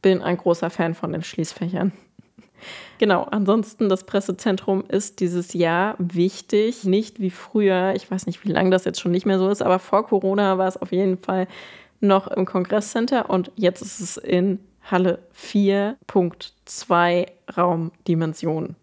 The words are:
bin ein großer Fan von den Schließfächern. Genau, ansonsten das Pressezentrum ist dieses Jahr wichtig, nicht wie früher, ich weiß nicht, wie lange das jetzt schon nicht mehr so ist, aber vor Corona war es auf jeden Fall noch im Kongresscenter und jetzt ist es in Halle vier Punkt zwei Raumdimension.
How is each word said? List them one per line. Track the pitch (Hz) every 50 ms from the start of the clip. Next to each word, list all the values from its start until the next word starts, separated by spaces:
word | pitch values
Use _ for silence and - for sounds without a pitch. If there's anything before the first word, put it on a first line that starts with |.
| -
bin | 190 190 175
ein | - 165 175
großer | 175 - - 170 165 - 165
Fan | - - 175 165 165
von | - - 170 156
den | 160 165
Schließfächern. | - - - 165 - - - 170 170 180 175 - 202 - - - _ _ - _ _ _ - _ _ _ _ - - - - - - - _
Genau, | 233 208 190 175 -
ansonsten | - - 214 202 190 208 226 208 - - _ 226 202
das | 185 190 -
Pressezentrum | - - 196 196 - 185 185 - 233 190 190 - - 196 190 -
ist | - - 196 202 - _ -
dieses | 190 175 175 180 175 - -
Jahr | 175 170 165 165 170 190 208 214 -
wichtig, | 185 175 180 170 175 190 - - - _ - 208 214 226 247 - -
nicht | 190 185 202 226 - - -
wie | 202 185
früher, | 180 - - - - 214 208 196 190 185 180 190 190
ich | - - -
weiß | 196 190 -
nicht, | - 185 - -
wie | 202 160
lange | - 190 185
das | 185 185 -
jetzt | 185 175 -
schon | - 180 175
nicht | 180 -
mehr | 208 196 190
so | 185 190
ist, | 202 202 -
aber | - 180 185
vor | - - - 196 226
Corona | - 226 196 190 190 196 196 208 196 190 185
war | 190 185
es | 185
auf | - - 185 -
jeden | 180 196 190 185
Fall | 185 - - 196 190 180 185 - - - - - - - _ _ _
noch | - 202 196 190 196
im | - - - 185
Kongresscenter | 185 - 190 180 - 202 214 214 - - 226 226 247 277 247 214 -
und | - 185 180 - -
jetzt | - 214 175 185 -
ist | - 202 - -
es | 190 180 - -
in | - - 185 180 180 202 190 202 - _ _ _ _ -
Halle | - 180 185 185 170 - - _ _
vier | - - - - 202 202 196 196 196 202 208 240 _ _
Punkt | - - 202 180 170 170 - - - _ _ _
zwei | - - - - - 175 170 175 175 175 180 180 - - _ _ - -
Raumdimension. | - 175 180 175 165 165 165 _ _ _ - 170 165 165 160 156 - - 165 156 160 170 - - _